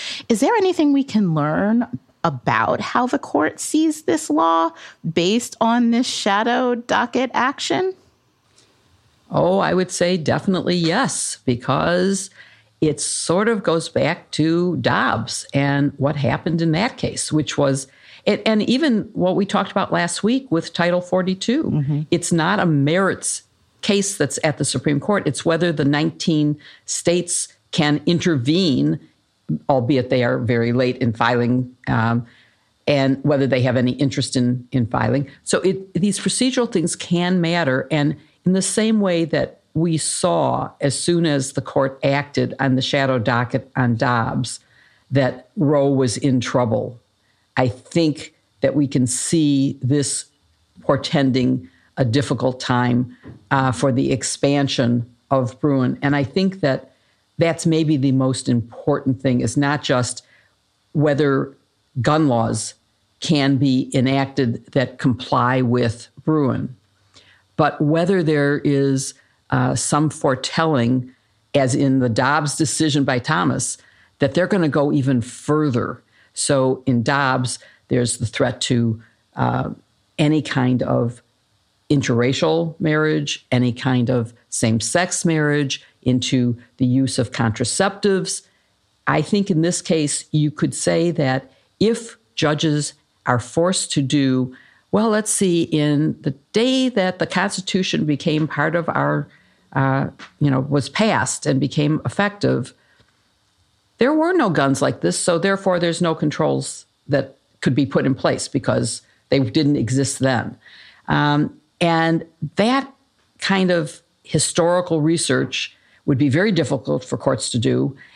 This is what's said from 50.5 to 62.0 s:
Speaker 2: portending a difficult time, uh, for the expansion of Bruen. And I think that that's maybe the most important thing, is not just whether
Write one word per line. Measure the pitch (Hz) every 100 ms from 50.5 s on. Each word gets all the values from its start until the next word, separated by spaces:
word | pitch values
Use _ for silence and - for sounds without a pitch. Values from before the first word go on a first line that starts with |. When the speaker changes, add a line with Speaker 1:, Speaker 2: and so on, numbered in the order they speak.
| _ _ -
Speaker 2:
portending | - 139 - 151 135 127 127 127 - _ _ -
a | 123
difficult | 135 - 135 131 127
time, | - 123 123 123 127 - - - _
uh, | 135 131
for | 120 139
the | 127 135
expansion | 131 - - 139 143 139 - 139 120 117 - -
of | 135 120 -
Bruen. | 151 135 127 -
And | 143 143
I |
think | 139 190 190 185
that | 143 131 - _ _ _ _ -
that's | 165 156 170
maybe | 160 156 147
the | 135
most | 131 131 127 -
important | 120 110 - - - 135 131
thing, | 135 123
is | 127 147
not | 143 147
just | - 127 120 - - _ _ _ _ _ _
whether | 156 147 139 147 139 139 - _ _ _ 131